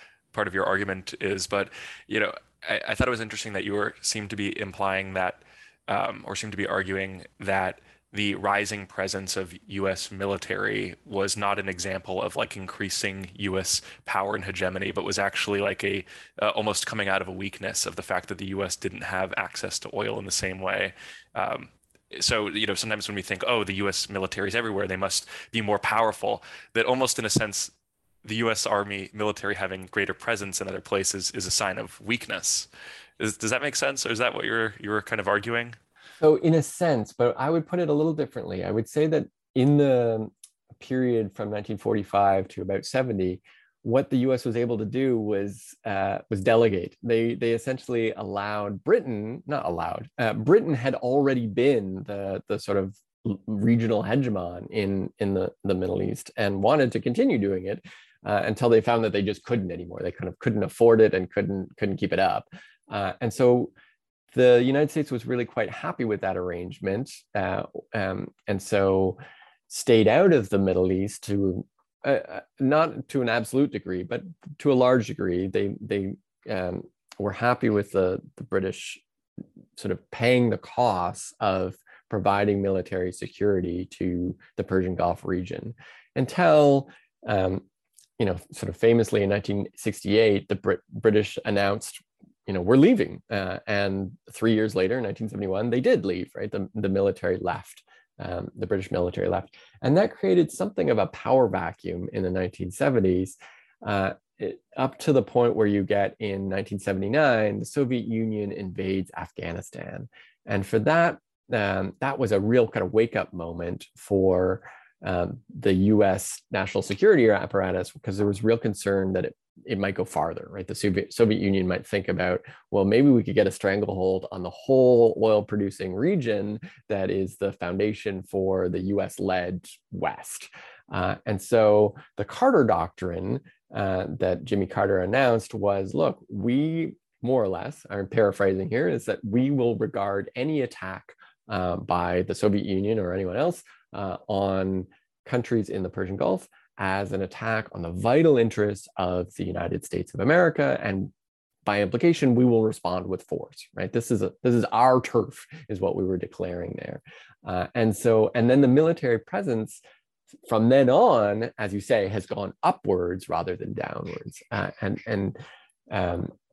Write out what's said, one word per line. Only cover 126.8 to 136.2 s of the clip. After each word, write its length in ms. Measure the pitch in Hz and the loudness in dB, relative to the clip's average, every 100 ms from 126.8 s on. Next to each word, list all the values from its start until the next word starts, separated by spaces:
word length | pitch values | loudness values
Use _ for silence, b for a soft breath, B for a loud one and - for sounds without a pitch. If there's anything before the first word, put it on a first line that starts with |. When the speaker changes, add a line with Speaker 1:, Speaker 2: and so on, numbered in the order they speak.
| B | B
Speaker 2:
that 220 | 101 95 | -2 0
is 280 | 98 95 - | -2 -2 -4
the 140 | 98 | -4
foundation 680 | - 87 95 104 101 107 95 | -4 -4 0 -2 -2 -6 -8
for 480 | - 98 95 92 90 | -6 -2 0 0 0
the 100 | 90 | -2
U 220 | 92 101 | -2 -2
S-led 640 | 95 - 95 92 87 92 - - _ | -2 -4 -2 -2 -2 -6 -12 -20 _
West." 580 | 90 - - - - - B B B B | -4 -4 -4 -12 -16 -18 B B B B
Uh, 220 | 95 92 98 113 | -4 -2 -4 -6
and 160 | 98 | -6
so 540 | - 117 107 107 104 - B - | 2 6 8 6 4 0 B -10
the 80 | 104 | -8
Carter 380 | - 262 208 | 0 4 6
Doctrine, 760 | 113 87 85 - 90 87 95 131 - b _ | 4 2 -2 -6 -6 -4 -4 -4 -8 b _
uh, 320 | - 98 92 90 - | -4 -2 -2 -4 -2
that 260 | 92 87 76 | -2 -2 -2
Jimmy 220 | 101 90 | -2 0
Carter 320 | - 101 92 | 0 2 2
announced 560 | 92 127 131 113 - 110 | 2 2 4 2 -2 -2
was, 400 | 101 98 98 139 | 0 0 -2 0
"Look, 280 | - - | 0 -2